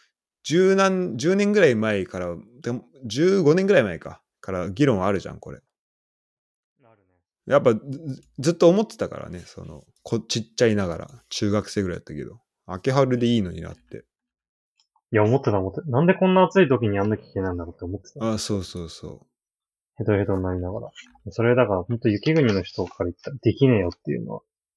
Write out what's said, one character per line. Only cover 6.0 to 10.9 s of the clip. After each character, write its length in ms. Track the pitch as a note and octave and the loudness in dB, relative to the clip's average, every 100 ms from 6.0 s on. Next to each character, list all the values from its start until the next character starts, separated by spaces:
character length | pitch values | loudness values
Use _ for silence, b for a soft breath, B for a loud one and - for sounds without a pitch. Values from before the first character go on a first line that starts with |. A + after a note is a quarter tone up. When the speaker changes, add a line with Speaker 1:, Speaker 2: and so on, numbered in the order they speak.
| _ _ _ _ _ _ _ _ | _ _ _ _ _ _ _ _
Speaker 2:
あ 120 | A#2 | _
る 80 | G#2+ | _
ね。 20 | F#2 F2+ _ _ - | _ _ _ _ 0
Speaker 1:
や 120 | C#3 | 4
っ 40 | |
ぱ、 120 | B2 | 4
ず-、 480 | A2 C#3 C#3 D#3+ C3 _ - | 2 -2 -10 -10 -12 _ -4
ず 120 | C3+ | -2
っ 20 | |
と 140 | E3+ E3+ | 4 6
思 120 | G3 | 6
っ 40 | G#3+ | 2
て 100 | - | -4
た 140 | F#2+ | -8
か 80 | C#2 | -8
ら 100 | D2 | -12
ね、 120 | F2 | -14
そ 240 | E2+ - | -16 -18
の、 200 | F2 D2 - _ | -18 -18 -20 _
こ-、 180 | - A#2 | -6 -6
ち 200 | - A#2 | -4 -6
っ 140 | G#2+ - | -6 0
ち 60 | |
ゃ 40 | A#2 | 2
い 80 | G#2 | 2
な 100 | |
が 120 | F#2 | -2